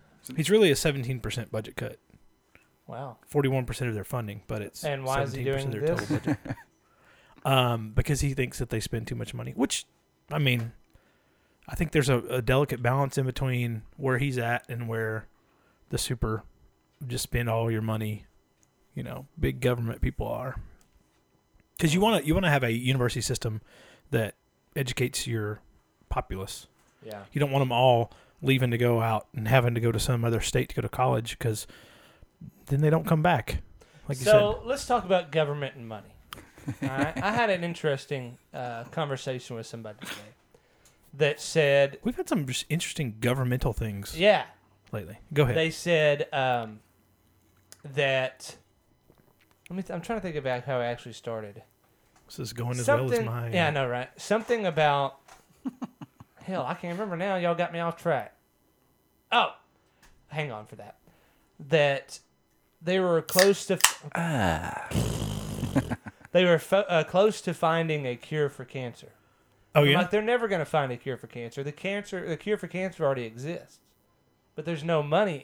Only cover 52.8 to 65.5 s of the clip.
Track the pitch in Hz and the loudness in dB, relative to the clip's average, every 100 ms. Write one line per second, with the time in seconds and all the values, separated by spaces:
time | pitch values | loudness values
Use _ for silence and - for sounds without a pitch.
52.8 | 117 120 131 233 113 117 117 180 156 147 | 2 2 2 0 -2 -4 -2 0 0 0
53.8 | 127 123 131 - - 208 220 233 190 156 | -2 -2 -6 -10 -2 -2 0 0 0 2
54.8 | 151 143 135 - - - _ _ - - | 4 4 0 -6 -20 -20 _ _ -12 -10
55.8 | 254 - - _ - _ - 180 131 175 | -14 -14 -20 _ -20 _ -6 -4 -4 -4
56.8 | 175 175 214 170 196 185 175 170 170 170 | -6 -6 -4 -4 -2 0 2 2 0 -2
57.8 | 170 - 170 135 101 _ _ _ _ _ | -4 -2 0 0 -2 _ _ _ _ _
58.8 | _ _ _ _ - 226 - - _ _ | _ _ _ _ 0 2 2 -4 _ _
59.8 | _ _ - _ - 147 147 107 107 113 | _ _ -20 _ -10 -6 -6 -8 -12 -18
60.8 | 107 - _ _ _ _ _ - 143 156 | -20 -20 _ _ _ _ _ -14 0 4
61.8 | 143 135 - - _ _ _ _ _ _ | 4 2 -4 -20 _ _ _ _ _ _
62.8 | 165 190 180 165 160 190 196 190 - 185 | 0 2 4 2 2 4 4 4 0 2
63.8 | - - 147 - 170 139 92 80 78 - | 2 0 -8 -4 0 2 2 2 -2 -8
64.8 | - - 53 53 52 52 52 | -4 -2 -2 -4 -6 -6 -6